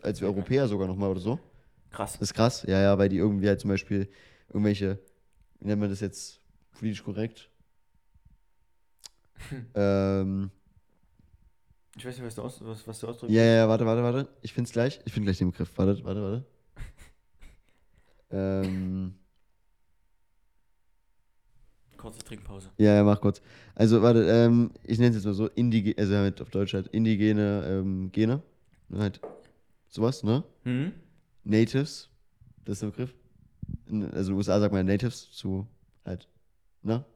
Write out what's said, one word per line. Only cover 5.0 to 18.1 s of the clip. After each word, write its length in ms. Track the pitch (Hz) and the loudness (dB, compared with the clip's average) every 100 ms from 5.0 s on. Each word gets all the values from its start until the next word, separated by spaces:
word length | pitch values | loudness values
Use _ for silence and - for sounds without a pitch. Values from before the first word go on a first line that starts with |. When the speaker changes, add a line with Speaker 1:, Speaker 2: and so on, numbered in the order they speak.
| - _ _ _ _ _ | -12 _ _ _ _ _
Speaker 1:
wie 80 | 101 | -4
nennt 140 | 104 | -2
man 100 | 104 | -2
das 100 | 98 | -4
jetzt 400 | 101 - - - _ _ _ - | -8 -10 -18 -20 _ _ _ -10
politisch 240 | 110 101 | -8 -8
korrekt? 480 | - 98 113 - - _ _ _ _ _ _ _ _ _ _ _ _ _ _ _ - _ _ - - | -10 -8 -8 -10 -20 _ _ _ _ _ _ _ _ _ _ _ _ _ _ _ -20 _ _ -20 -14
Speaker 2:
Hm. 160 | 131 117 | -14 -8
Speaker 1:
Ähm, 760 | 104 101 98 98 98 95 98 98 - _ _ _ _ _ _ _ _ _ _ _ _ _ - | 0 2 2 2 0 0 -4 -6 -10 _ _ _ _ _ _ _ _ _ _ _ _ _ -18
Speaker 2:
Ich 80 | 123 | -14
weiß 100 | 123 | -12
nicht, 100 | 120 | -12
was 80 | |
du 80 | 113 | -10
aus-, 180 | 120 - | -12 -12
was, 220 | 113 110 - | -14 -14 -14
was 120 | 110 | -12
du 80 | 113 | -10
ausdrücken 240 | 120 117 | -6 0
Speaker 1:
ja, 60 | 110 | 4
Speaker 2:
willst. 120 | 113 113 | 6 6
Speaker 1:
ja, 120 | 110 | 6
warte, 180 | 110 113 | 4 2
warte, 160 | 117 | 0
warte. 260 | 120 127 139 _ | 0 -2 -6 _
Ich 100 | - | -10
find's 200 | - 117 | -6 -4
gleich. 280 | 120 127 - | -2 -2 -4
Ich 80 | - | -8
find 120 | - 101 | -4 -2
gleich 120 | 90 | 0
den 120 | 90 | -2
Begriff. 200 | - 87 - | -4 -6 -2
Warte, 260 | 95 98 | 0 0
warte, 180 | - 98 | -4 -8
warte. 220 | 98 117 135 | -6 -6 -10
<laughs> 40 | _ _ - - - - _ _ _ - _ _ _ _ _ _ | _ _ -18 -18 -20 -20 _ _ _ -20 _ _ _ _ _ _